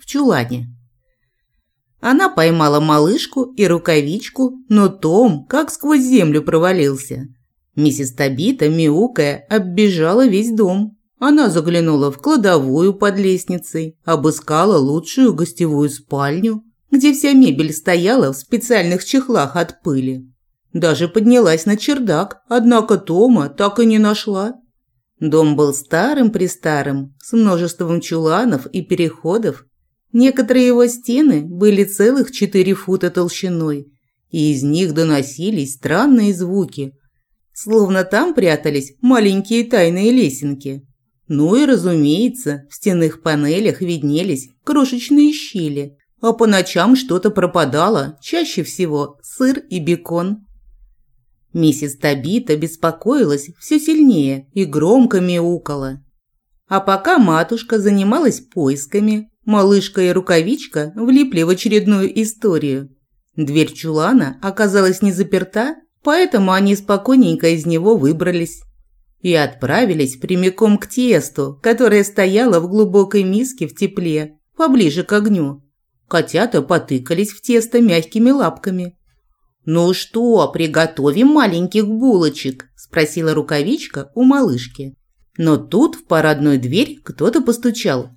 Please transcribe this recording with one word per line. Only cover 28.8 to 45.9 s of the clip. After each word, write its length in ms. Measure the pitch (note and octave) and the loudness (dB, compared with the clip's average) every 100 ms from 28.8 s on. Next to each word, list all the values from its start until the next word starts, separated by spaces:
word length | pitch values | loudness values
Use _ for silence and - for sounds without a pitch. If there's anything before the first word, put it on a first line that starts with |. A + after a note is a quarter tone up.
переходов. 840 | - F3 D#3+ - D#3+ G#3+ G#3 C3+ _ _ _ _ _ | -4 -2 -2 -4 -4 -2 -2 -6 _ _ _ _ _
Некоторые 560 | A#3 C4 C4 A3+ B3+ B3 | 2 2 2 2 2 4
его 180 | A#3+ A#3+ | 4 2
стены 540 | A#3+ - B3 D4+ D#3 D#3+ | 0 -4 2 2 2 -2
были 400 | F3 G#3 G3+ G3 | 0 2 4 0
целых 460 | - G#3 C4+ - | 0 2 2 -2
четыре 420 | - G3+ G3+ F#3 | -4 -2 0 0
фута 360 | F#3+ - F#3 F3 | -2 -4 -4 -2
толщиной, 840 | F3+ F3 - F#3 E3+ D#3 C#3+ C#3 _ _ _ _ | -2 -4 -4 -6 -4 -4 -6 -10 _ _ _ _
и 220 | E3 D3+ | -2 -2
из 100 | C#3 | 0
них 320 | C#3+ D#3 F#3 | 0 0 0
доносились 840 | D3+ D#3+ D3 C3 - F#3 G#3 C#3 - | 0 0 0 -2 -6 -6 -4 -6 -8
странные 580 | - E3 C#4+ B3 G#3 | -4 0 4 4 2
звуки, 580 | F3 F3 G3 F3 - C#3 - _ _ _ _ _ | 0 -2 -4 -4 -6 -12 -12 _ _ _ _ _
словно 500 | - G#3 A3 G3 F#3+ | -14 -2 2 2 0
там 300 | F#3 G3+ F4+ | 0 0 0
прятались 600 | D4+ F3+ D3+ D#3 C#3+ C3+ - | 0 0 0 -2 -4 -6 -2
маленькие 640 | B3 B3 G#3 F#3+ G3 A#3 | 2 4 4 0 0 -2
тайные 480 | A#3+ A#3+ E3+ F3+ G#3+ | 0 2 2 2 2
лесенки. 720 | B3+ E3+ B2+ C#3+ C#3 C#3 C#3 - _ _ _ - | 2 2 -2 -8 -8 -10 -14 -16 _ _ _ -6
Ну 280 | D3 D#3 A#3 | 0 2 2
и, 100 | C#4+ | 2
разумеется, 1000 | A3+ F3+ E3 C#3+ E3 B3+ B3+ D3 C#3+ - | 2 0 0 0 0 -2 -4 -8 -10 -12
в 60 | - | -8
стенных 460 | G#3 F3 D#3+ D#3 | -2 0 0 -2
панелях 600 | D#3+ D3 D3 E3+ G#3+ C3+ | -4 -2 0 0 -2 -2
виднелись 680 | F3+ E3+ C#3+ D3+ G3 C3+ - _ | -4 -4 -2 -2 -2 -6 -8 _
крошечные 680 | - D4 C4 A#3+ - C#4+ D4 | -4 0 0 -2 0 4 4
щели, 680 | D4+ - G3+ D#3 C#3+ C#3 | 2 -6 -6 -6 -6 -10